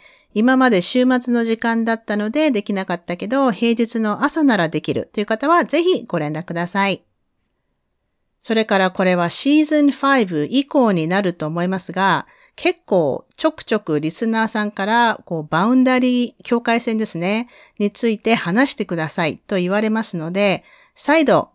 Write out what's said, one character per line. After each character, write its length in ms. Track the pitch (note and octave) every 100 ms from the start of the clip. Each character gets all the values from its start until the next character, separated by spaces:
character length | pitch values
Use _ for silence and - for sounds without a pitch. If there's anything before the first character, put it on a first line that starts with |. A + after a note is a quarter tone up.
| - _ _
今 220 | G3+ B3 C4
ま 140 | B3+
で 120 | F#3+
週 240 | - B3 B3+ B3+
末 120 | B3
の 100 | A#3+
時 140 | A3+ A3+
間 260 | A#3 A3+
だ 100 | A3+
っ 120 | A3+ -
た 100 | G#3
の 140 | G#3+
で 220 | D4 D#4
で 120 | G#3
き 100 | -
な 120 | G3 F#3+
か 80 |
っ 100 | F3
た 140 | - F3+
け 100 | G3
ど、 240 | C4+ C4
平 220 | F3+ A#3 A#3
日 220 | A#3 A3+
の 240 | G#3+ F#3+
朝 200 | C#4 D#4+
な 120 | C#4 G3+
ら 140 | E3
で 100 | D#3
き 140 | -
る 160 | C3 -
と 80 | -
い 40 |
う 20 | G#3
方 240 | A3 C#4+
は 160 | E4+ D4+
ぜ 180 | D#4+
ひ 220 | F4 D#4 -
ご 100 | E3
連 140 | D3+
絡 120 | D#3
く 100 | F3+
だ 120 | E3+ F3
さ 220 | G3 G3
い。 160 | F3+ _ _ _ _ _ _ _ _ _ _ _ _ _ _
そ 140 | - A3
れ 100 | A3
か 140 | G3
ら 120 | F#3
こ 120 | F#3
れ 120 | F#3 F3+
は 140 | E3+
シ 320 | - C#4 D4+
ー 40 | D4+
ズ 160 | D4+
ン 80 | C#4+
フ 80 | -
ァ 220 | C#4 C4+
イ 40 | F#3+
ブ 220 | D#3 D3
以 160 | C4 C4+
降 260 | D4 A3+
に 160 | F3+ D#3+
な 140 | F#3+
る 120 | F#3
と 120 | F3 D#3
思 160 | E3+
い 60 | F3+
ま 120 | F#3+
す 120 | -
が、 360 | F#3 F#3+ E3 - _ _ -
結 260 | E4+ F4+ -
構 400 | F#3 C#3+ - - -
ち 80 | D#4+
ょ 60 |
く 120 | D#4
ち 100 | -
ょ 60 | G#3+
く 200 | - D3+
リ 120 | D#3
ス 160 | - A3+
ナ 180 | A3+ A3
ー 20 |
さ 160 | A3
ん 80 | G#3
か 140 | G#3 G3
ら、 360 | A#3 A3+ - -
こ 160 | E3
う、 60 | D3
バ 180 | D#3+ G#3+
ウ 100 | B3+
ン 80 |
ダ 160 | B3+ B3+
リ 360 | B3+ B3 A#3+ -
ー、 40 |
境 160 | - A#3
界 220 | A#3 A#3
線 160 | A#3 A3
で 80 | G#3+
す 120 | E3
ね、 300 | F3+ A3 A#3+ - - -
に 140 | G#3
つ 180 | - A#3
い 100 | G#3+
て 160 | A3+ A3+
話 360 | F3 G#3+ G#3
し 40 | -
て 100 | G3+
く 100 | E3
だ 140 | D#3
さ 180 | - D#3+
い 100 | -
と 200 | - F#3+
言 120 | F3+
わ 80 | G3+
れ 100 | A3
ま 140 | A3
す 140 | A3 E3+
の 140 | D#3
で、 320 | F#3+ G3+ E3+ - _ _ -
再 280 | - D#4+
度 260 | C#4+ F3 -